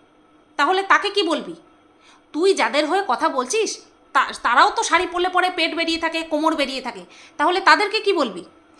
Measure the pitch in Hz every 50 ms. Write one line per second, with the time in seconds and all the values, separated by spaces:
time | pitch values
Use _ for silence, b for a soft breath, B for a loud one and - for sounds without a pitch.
0 | _ _ _ _ _ _ _ _ _ _ _ - 285 330 381 381 381 381 392 415
1 | 403 403 403 403 392 339 311 254 - 185 165 - - _ _ _ _ _ _ b
2 | b b b b b _ - 294 359 392 339 - 233 226 226 294 311 294 349 392
3 | 392 - 240 - 302 320 277 262 247 254 - 453 415 - - - - - _ _
4 | _ _ - 277 - - 214 - - 240 240 269 349 415 - 466 427 - 311 349
5 | 370 349 349 349 359 370 359 359 359 359 359 339 320 320 302 330 330 330 330 330
6 | 330 320 330 320 320 320 311 302 311 320 311 294 277 247 262 254 247 240 226 190
7 | 175 B B B B B B - 294 339 359 381 370 330 311 381 415 403 415 415
8 | 427 392 381 339 269 220 185 170 - - - - _ _ B